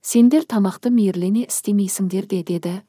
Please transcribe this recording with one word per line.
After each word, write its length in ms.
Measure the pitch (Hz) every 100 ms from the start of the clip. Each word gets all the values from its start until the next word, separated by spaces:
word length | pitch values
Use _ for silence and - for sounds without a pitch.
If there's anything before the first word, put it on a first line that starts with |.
Сендер 460 | - 233 240 302 311
тамақты 400 | 220 196 - 247
мейірлене 560 | 240 196 180 180 220 247
істемейсіңдер 800 | - - 202 190 - 185 185 196
де», 160 | 185
деді 400 | 170 170 170 185